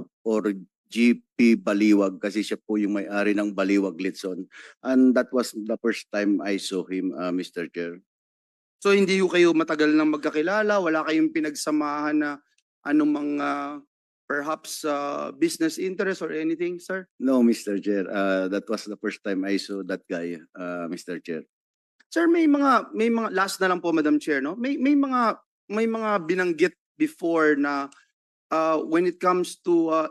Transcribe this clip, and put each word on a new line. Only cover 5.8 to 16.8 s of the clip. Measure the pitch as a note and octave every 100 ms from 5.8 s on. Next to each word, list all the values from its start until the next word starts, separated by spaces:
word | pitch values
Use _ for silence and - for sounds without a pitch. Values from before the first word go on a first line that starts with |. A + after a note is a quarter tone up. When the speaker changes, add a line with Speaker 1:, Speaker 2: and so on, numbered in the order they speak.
| A#2 G#2+ -
Speaker 1:
time | G#2 G2+ G2
I | F#2+ G2
saw | - F#2+ E2+
him, | F#2 F#2 E2+
ah, | F2+
Mister | F2+ F2+ - E2
Chair. | F2 E2+ F2+ _ _ _ _ _ _ _ _
Speaker 2:
So, | G3
hindi | G3+ F#3+ F#3+
ko | F#3
kayo | F3 F3 D#3
matagal | D#3+ D#3 D3+ D#3
nang | D3+
magkakilala? | D3+ D3+ D3+ E3 G#3+ G#3+ G#3
Wala | E3+ D#3+ D3+
kayong | D#3+ D#3
pinagsamahan | D#3+ D3+ D3 - D3+ D3 D3 D3+ D3+
na | D3 C#3+ _ _ _ _ -
anumang, | D3+ D3+ D3 D3 D3
ah, | C#3+ C#3+ C#3+ D3 - _ _ _ -
perhaps, | C#3+ D3 D#3 - - D3+
ah, | C#3+ C#3+ C#3+ C#3+
business | C3+ E3 - D#3+ D#3
interest | F#3 F3+ F#3+ F#3
or | D#3+
anything, | D#3 D#3 D#3+ F3
sir? | F3